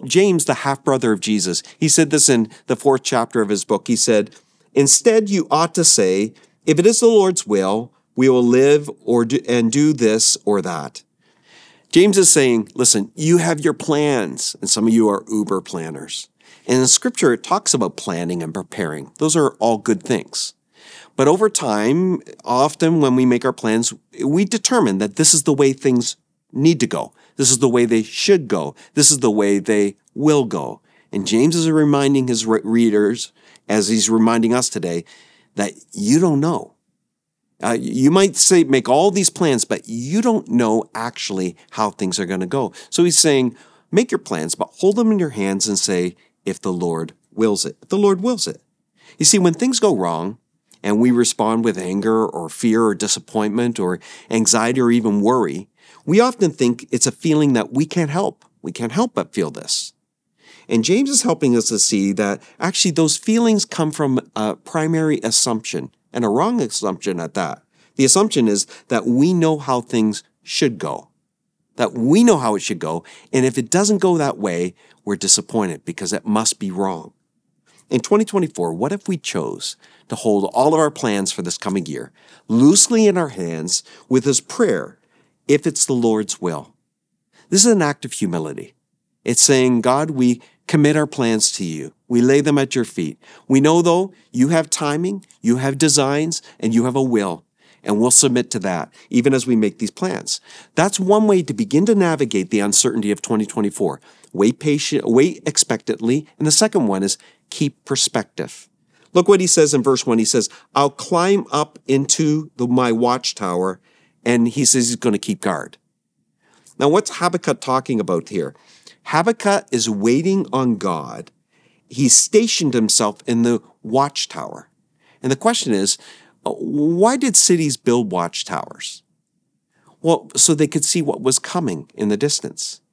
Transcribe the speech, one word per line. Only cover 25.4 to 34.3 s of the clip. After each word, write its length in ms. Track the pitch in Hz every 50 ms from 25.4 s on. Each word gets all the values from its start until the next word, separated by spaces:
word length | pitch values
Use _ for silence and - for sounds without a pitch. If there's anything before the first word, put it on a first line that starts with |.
| 139
the 100 | - 147
way 180 | 135 143 135 131
things 440 | 131 - 139 127 120 117 - - - _ _ _ _ _ _ -
need 280 | 127 139 160 170 135
to 60 | -
go. 280 | - - 78 55 - - _ _ _ _
This 140 | - 139 127
is 100 | 135 120
the 80 | 135 131
way 160 | 117 123 120
they 160 | 113 117 113 107
should 440 | - - - - - 202 180 147
go. 280 | 113 104 92 76 71 - - - - _
This 180 | 147 147 143
is 100 | 151 135
the 100 | 123 117
way 280 | 104 107 104 101 101 101
they 380 | 95 - 110 104 101 101 101 - _ _ _
will 300 | - 139 151 151 147 131
go. 380 | 110 98 90 69 60 52 - _ _ _ _ _ _
And 160 | - 104 98
James 300 | 85 101 113 127 160 165
is 140 | 170 160 160
reminding 580 | 156 156 151 147 147 143 139 139 139 139 127 127
his 160 | 120 113 110
re-, 160 | 110 110 110 -
readers, 720 | 101 113 117 117 113 104 104 104 101 117 117 - - _ _ _ _ - _ _ -
as 180 | 104 110 101 92
he's 220 | 113 113 98 107
reminding 420 | 113 113 110 113